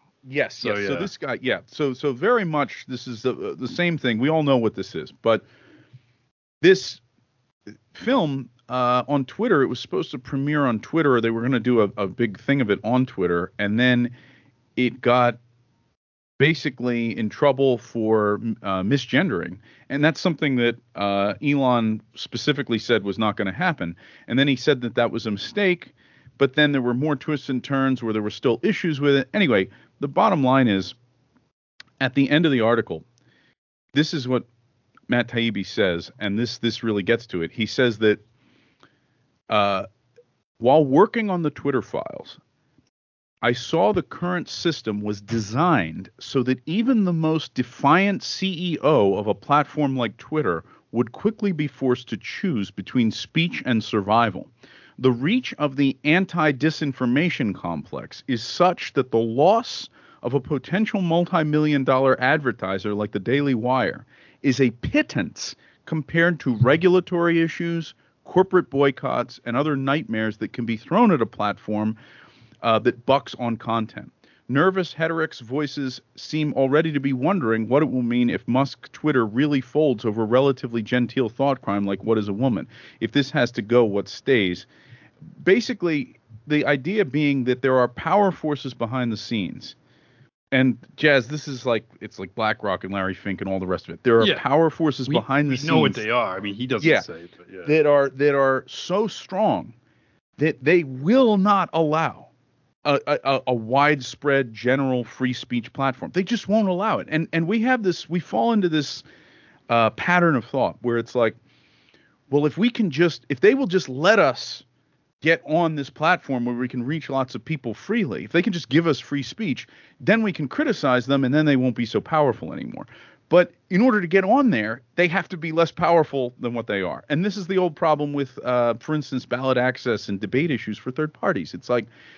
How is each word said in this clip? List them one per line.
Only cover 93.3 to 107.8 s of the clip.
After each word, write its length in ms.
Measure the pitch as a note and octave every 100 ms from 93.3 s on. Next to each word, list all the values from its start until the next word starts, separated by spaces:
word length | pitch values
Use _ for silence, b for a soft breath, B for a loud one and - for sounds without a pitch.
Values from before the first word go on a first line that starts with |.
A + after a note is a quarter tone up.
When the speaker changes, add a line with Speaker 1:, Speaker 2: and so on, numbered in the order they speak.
| F#2
Speaker 1:
and 80 | F#2+
all 100 | F#2+
the 60 | F#2
rest 200 | F2+ -
of 60 |
it. 80 | E2+
There 180 | B2 A#2
are 60 | A2
Speaker 2:
Yeah. 120 | D3+
Speaker 1:
power 320 | C3 D3 E3
forces 360 | - D#3 C3+ C3
Speaker 2:
We, 60 |
Speaker 1:
behind 360 | C3+ G#2+ C3+ D3
the 80 | B2+
Speaker 2:
we 60 | D3+
know 120 | E3
what 140 | -
Speaker 1:
scenes 120 | - G#2+
Speaker 2:
they 40 |
are. 260 | A#2+ G#2+ F#2
I 40 |
mean, 140 | G2+
he 120 | G2+ B2+
doesn't 220 | A#2 D#3
Speaker 1:
Yeah. 120 | A#2+
Speaker 2:
say, 280 | - E2 E2+ -
but 100 | F2+
yeah. 80 | F#2+ F2
Speaker 1:
that 180 | D#3 D3
are, 220 | C#3+ C#3
that 260 | C3 D3
are 300 | C#3 C3+ C3 -
so 400 | - - F#3 G#3+
strong 640 | - - F#3 G#3 G2+ - - _ _ _ _ _ -
that 260 | D#3 D#3
they 200 | C3 F3
will 520 | C#3 C3 D3+ B3+ B3 G#3
not 320 | G3 G3 E3+
allow 540 | E3 D#3 D3+ D3 - - _ _ _ _ _ D3
a, 120 | C#3 -
a, 120 | D3
a, 180 | - C3 -
a 60 |
widespread 1000 | A#2+ A2 C3+ D3 D3 A#2+ - C#3+ C#3 C3
general 500 | A2 A#2+ C3+ C3+ B2+
free 300 | A2+ - B2+
speech 360 | B2 - B2 A2+
platform. 380 | - C3+ B2+ -
They 80 | F3+
just 260 | F#3+ A#3 -
won't 200 | G#3+ G3+
allow 300 | F3+ G#3+ B2+
it. 80 | -
And, 180 | D#3+ E3
and 120 | E3 E3
we 140 | A3+
have 200 | A#3 B3+